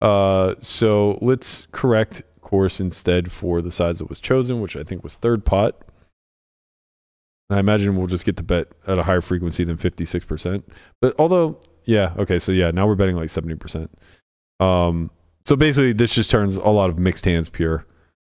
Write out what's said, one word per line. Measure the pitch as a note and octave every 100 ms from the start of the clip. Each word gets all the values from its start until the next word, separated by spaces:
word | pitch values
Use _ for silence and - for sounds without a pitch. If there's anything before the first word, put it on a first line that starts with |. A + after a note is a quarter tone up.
Uh, | G#2+ G2+ F#2+ F#2+ F#2 G2
so | - - A2 G#2 G#2 G2
let's | A#2+ C3 - - -
correct | - C3 A2 A2 - - _
course | - G2 F#2+ -
instead | F#2 - - F2+ F2
for | - F2+ E2+
the | F2
size | - E2+ F2
that | -
was | -
chosen, | - C3 B2 A#2+
which | G2 -
I |
think | D#2 F2+
was | D#2+ -
third | A#2 A#2
pot. | - F#2+ G#2+ - - _ _ _ _ _ _ _ _ _ _ _ _ _ _ _ -
And | G2+
I |
imagine | G2 G#2+ G2+ F#2+
we'll | F#2
just | F2+
get | - F#2
to |
bet | F2 F2 - _ -
at | F#2+
a |
higher | E2+ F2+
frequency | - F2+ F2 E2
than | E2+ E2
fifty-six | F2+ - E2+ F2
percent. | - D#2 F2+ G2 - - - -
But | B2+ -
although, | D#3+ F3+ D#3+ - _ _
yeah, | - A2 F#2 E2+
okay, | G2 F2
so | -
yeah, | F#2 E2+
now | E2+ G#2
we're | G2
betting, | F#2+ F2+
like, | D#2+
seventy | - E2
percent. | D#2 - D#2+ D#2+ _ _ _ _ _ _ -
Um, | F#2+ F2+ F2 E2+ E2 - _ _
so | -
basically, | C#3 D3+ C#3 C3
this | A2 A#2
just | - A2
turns | A2 G2+ F#2+
a | G2+
lot | G#2 F#2+
of | E2+
mixed | F#2 -
hands | F#2+ E2+ D#2+
pure | - D#2+ D#2+ - _ _ _ _